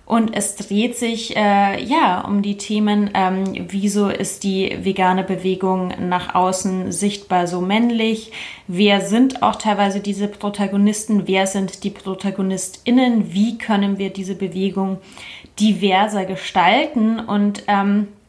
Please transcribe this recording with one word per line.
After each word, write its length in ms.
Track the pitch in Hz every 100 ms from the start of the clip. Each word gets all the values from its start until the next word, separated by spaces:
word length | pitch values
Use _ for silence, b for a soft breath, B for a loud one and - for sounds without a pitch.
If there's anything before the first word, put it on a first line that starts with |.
| -
Und 320 | 226 220 214
es 180 | 208 -
dreht 400 | - 202 240 -
sich, 400 | 233 226 - 214
äh, 480 | 208 202 202 196
ja, 380 | 214 311 240 180
um 200 | - 202
die 140 | 202 202
Themen, 540 | - 214 208 208 202
ähm, 540 | 202 185 190 190 - 175
wieso 400 | 196 202 202 202
ist 380 | - 196 - 196
die 400 | 190 190 - 185
vegane 400 | 190 185 185 190
Bewegung 680 | 180 185 185 190 185 180 - 180
nach 260 | 180 175
außen 600 | 180 185 185 202 185 185
sichtbar 520 | 175 208 202 - 180 175
so 140 | 180
männlich? 720 | 185 214 240 233 220 220 - B B B -
Wer 340 | 180 208 196
sind 420 | 175 220 262 -
auch 140 | 214 208
teilweise 420 | 220 196 202 196
diese 300 | 196 196 202
Protagonisten? 920 | - 208 202 196 202 202 208 - 208 180
Wer 200 | 190 190
sind 380 | 202 190 -
die 60 | 196
ProtagonistInnen? 1400 | 196 196 190 202 196 190 190 - - - 247 247 233 170
Wie 240 | 180 226 226
können 400 | - 202 196 196
wir 120 | 190
diese 260 | 196 190 185
Bewegung 640 | 190 175 190 185 190 190 B B B B B -
diverser 640 | 214 180 196 185 208 208
gestalten? 960 | 185 185 - 196 180 233 311 233 220 226
Und, 440 | 226 208 202 202 -
ähm, 400 | 202 202 202 202 -